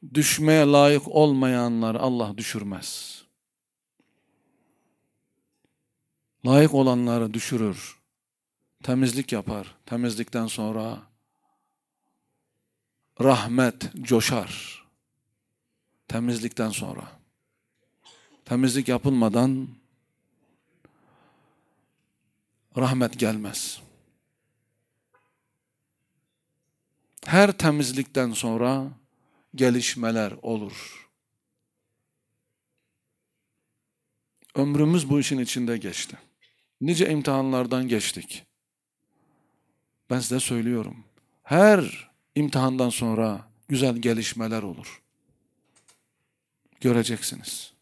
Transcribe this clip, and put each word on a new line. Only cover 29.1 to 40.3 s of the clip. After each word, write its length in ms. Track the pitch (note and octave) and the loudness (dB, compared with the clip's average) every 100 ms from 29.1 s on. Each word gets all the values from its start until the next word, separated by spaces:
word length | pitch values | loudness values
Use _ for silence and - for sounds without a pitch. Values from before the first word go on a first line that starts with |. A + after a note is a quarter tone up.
| _ _ _ _ | _ _ _ _
gelişmeler 800 | C#3 B2+ B2 A#2 - A2+ A2+ G#2+ - | 0 2 2 -2 -4 -2 -2 -4 -6
olur. 680 | - A2+ G2+ - - - - _ _ _ _ _ _ _ _ _ _ _ _ _ _ _ _ _ _ _ _ _ _ _ _ _ _ _ _ _ _ _ _ _ _ | -6 -6 -6 -14 -18 -20 -20 _ _ _ _ _ _ _ _ _ _ _ _ _ _ _ _ _ _ _ _ _ _ _ _ _ _ _ _ _ _ _ _ _ _
Ömrümüz 560 | - C#3 C#3+ D3+ F3 C#3 | -4 0 2 4 2 2
bu 100 | C#3+ | 0
işin 180 | C3+ C#3 | 2 -2
içinde 380 | A#2+ - A#2+ A#2 | -2 -2 -4 -4
geçti. 420 | F#2+ E2+ - - _ _ _ _ _ _ | -6 -10 -10 -14 _ _ _ _ _ _
Nice 300 | C#3 E3 F#3 | -2 0 0
imtihanlardan 800 | D#3 C#3 C3+ C3+ C3 B2 B2+ B2+ | 0 0 0 0 -2 -2 -2 0
geçtik. 580 | A2+ - - - - - _ _ _ _ _ _ _ _ _ _ _ _ _ _ _ _ | -2 -2 -8 -10 -16 -18 _ _ _ _ _ _ _ _ _ _ _ _ _ _ _ _
Ben 100 | B2+ | -4
size 200 | A#2+ | -2